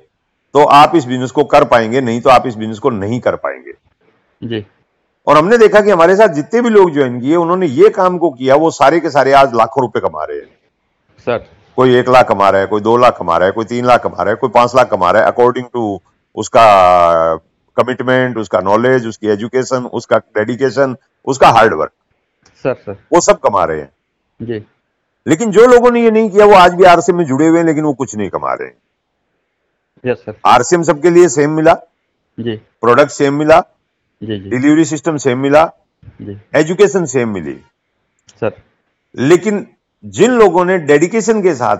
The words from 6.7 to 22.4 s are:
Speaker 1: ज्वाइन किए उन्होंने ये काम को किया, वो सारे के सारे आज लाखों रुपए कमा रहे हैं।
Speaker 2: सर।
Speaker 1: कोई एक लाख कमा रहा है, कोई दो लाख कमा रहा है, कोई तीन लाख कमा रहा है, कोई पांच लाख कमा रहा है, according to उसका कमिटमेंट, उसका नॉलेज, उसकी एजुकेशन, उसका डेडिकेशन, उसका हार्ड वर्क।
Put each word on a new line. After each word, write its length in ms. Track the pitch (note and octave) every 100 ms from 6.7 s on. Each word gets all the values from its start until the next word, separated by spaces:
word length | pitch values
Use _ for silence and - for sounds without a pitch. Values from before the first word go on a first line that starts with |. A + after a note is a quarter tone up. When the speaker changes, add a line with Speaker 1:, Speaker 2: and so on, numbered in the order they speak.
| G#3+ F#3
Speaker 1:
ज्वाइन 280 | D3 C3 B2
किए 160 | B2+ F3
उन्होंने 300 | E3 F#3 F3+
ये 220 | B2+ G#3+
काम 300 | G#3+ F#3 F3+
को 120 | E3
किया, 240 | B2 C3
वो 160 | C#3+ D#3+
सारे 300 | - C#3+ E3
के 100 | D#3
सारे 220 | C#3 C3
आज 220 | C#3 C3+
लाखों 280 | A2+ A2+ -
रुपए 180 | B2 A#2
कमा 240 | F#2 D#2
रहे 120 | D2 D2
हैं। 200 | C#2 _ _ _ _ _ _ _
Speaker 2:
सर। 280 | - A#2 - _ _ -
Speaker 1:
कोई 180 | B2+
एक 140 | B2 B2
लाख 200 | B2+ B2
कमा 220 | G2+ G2
रहा 100 | F#2+
है, 60 | F#2+
कोई 140 | G#2+
दो 160 | G#2 A#2+
लाख 220 | B2 -
कमा 180 | F2 E2+
रहा 100 | F#2
है, 60 |
कोई 120 | A2
तीन 200 | G#2+ A#2+
लाख 180 | B2 A#2+
कमा 200 | G2 G2
रहा 80 | F2+
है, 60 | A2+
कोई 140 | C3
पांच 220 | A#2+ A#2+ B2+
लाख 140 | A2+
कमा 200 | G2+ F2+
रहा 120 | F#2
है, 100 | -
according 320 | - B2 B2 B2 B2
to 220 | A2 F#2+ _ _ _
उसका 320 | - G#2+ B2 A2+ G2 F2+ F2+ E2+ E2+ E2 D#2+ _ _ _ -
कमिटमेंट, 600 | A#2 B2 B2+ B2+ B2+ A2+
उसका 220 | G#2 G#2
नॉलेज, 460 | F#2+ G#2+ B2+ C3 A2+
उसकी 220 | G#2 G#2+
एजुकेशन, 560 | G#2 A2+ C3 A#2+ C3
उसका 340 | B2 A#2 - A2+
डेडिकेशन, 800 | - G#2+ G#2+ A#2+ C3+ A2+ C#3 A#2+ _ _
उसका 240 | - C3 -
हार्ड 260 | A#2 A2
वर्क। 180 | D#2+ D2+ _ _ _ _ _